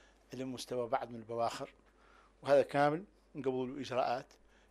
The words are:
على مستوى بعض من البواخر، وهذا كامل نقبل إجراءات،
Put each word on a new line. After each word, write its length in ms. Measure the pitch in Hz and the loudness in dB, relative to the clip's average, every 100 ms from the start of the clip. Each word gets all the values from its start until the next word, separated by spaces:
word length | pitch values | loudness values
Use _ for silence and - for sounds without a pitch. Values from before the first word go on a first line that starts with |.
| - _ _ | -20 _ _
على 120 | 127 | -10
مستوى 440 | 131 123 - 123 120 | -8 -8 -6 -4 -2
بعض 220 | 131 123 | -2 -4
من 60 | 120 | -10
البواخر، 580 | 110 117 117 - 135 - _ _ - - - _ | -8 -2 -2 -4 -10 -16 _ _ -20 -20 -20 _
وهذا 200 | 131 139 | 4 6
كامل 420 | 127 143 147 156 208 _ _ | 6 4 4 2 -4 _ _
نقبل 440 | 156 135 127 127 143 | -4 -2 0 -2 -6
إجراءات، 520 | 123 127 135 123 - - - - _ | -2 0 0 -2 -6 -20 -20 -20 _